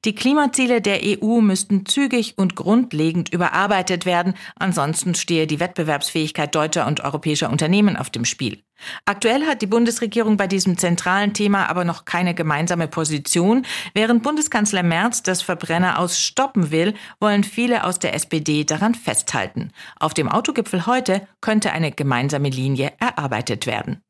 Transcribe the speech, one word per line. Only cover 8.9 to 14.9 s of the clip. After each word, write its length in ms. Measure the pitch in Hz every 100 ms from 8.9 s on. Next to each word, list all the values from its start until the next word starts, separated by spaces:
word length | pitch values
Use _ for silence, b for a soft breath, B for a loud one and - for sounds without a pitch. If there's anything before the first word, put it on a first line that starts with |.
| B -
Aktuell 400 | 202 226 262 311
hat 160 | 285
die 40 | 202
Bundesregierung 680 | 226 233 226 226 233 220 208
bei 100 | 196
diesem 300 | 190 185 175
zentralen 560 | 175 170 185 190 208
Thema 380 | 208 208 196 180
aber 140 | 180
noch 200 | 170 165
keine 300 | - 175 180
gemeinsame 540 | 170 160 147 170 175 160
Position. 760 | - 156 151 - 170 180 247 254 B B
Während 280 | - 220 240
Bundeskanzler 600 | 247 302 302 220 208 190
Merz 400 | 175